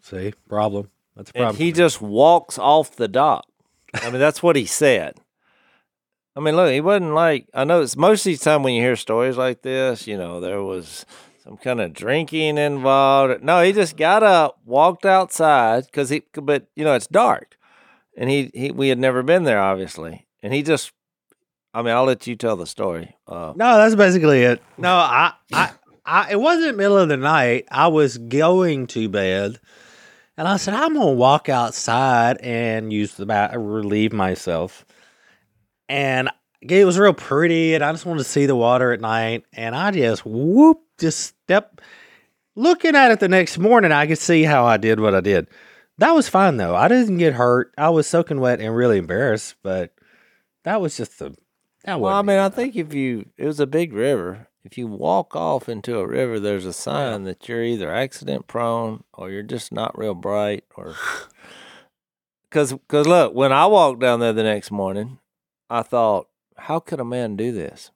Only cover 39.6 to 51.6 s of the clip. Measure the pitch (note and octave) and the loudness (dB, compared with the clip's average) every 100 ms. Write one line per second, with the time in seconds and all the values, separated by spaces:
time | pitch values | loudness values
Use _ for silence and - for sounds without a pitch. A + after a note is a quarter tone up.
39.6 | A2+ B2 G3 F#3+ A#2+ A2 A2 A2+ D3 G#3 | -8 -4 -2 0 0 0 -4 -4 0 6
40.6 | D#4 D#4 _ _ E3 D#3+ - _ _ F#3+ | 6 6 _ _ -4 -4 -10 _ _ 0
41.6 | G#3 _ - - - _ _ _ _ - | 0 _ -20 -20 -20 _ _ _ _ -2
42.6 | C4+ F4 E4 D4 C4 A3 G3 F#3 F3 - | 2 2 4 6 6 4 4 2 2 0
43.6 | G3 A#3+ F#3+ D3 D3+ D#3+ - E3+ D#3 C#3+ | 4 4 4 2 2 -2 2 2 4 4
44.6 | A#2+ A2 A2 A2 G#2+ F#2+ F#2 F#2+ D#2+ _ | 4 2 2 2 2 2 2 0 -2 _
45.6 | - _ _ _ A3+ E4 B3 F#3+ G3 C3 | -20 _ _ _ 2 4 2 2 2 2
46.6 | F2+ F2 C#3 B3 A3+ F3+ E3 B2 B2 B2 | -2 2 4 4 2 2 0 2 2 2
47.6 | - - D3+ E3 D3 E3+ E3+ C#3+ B2+ A#2+ | -2 -2 0 0 0 -2 -2 -2 -2 -2
48.6 | A2 A2+ B2 G#2 E2 F2+ C3+ A2 - - | -2 0 2 2 0 -2 -2 -2 -6 -14
49.6 | G2 F#2 F2 _ _ _ _ _ _ _ | -8 -6 -6 _ _ _ _ _ _ _
50.6 | - G#3+ F3 - A#2 _ C#2 C#2 _ _ | -6 -4 -4 -8 -14 _ -16 -16 _ _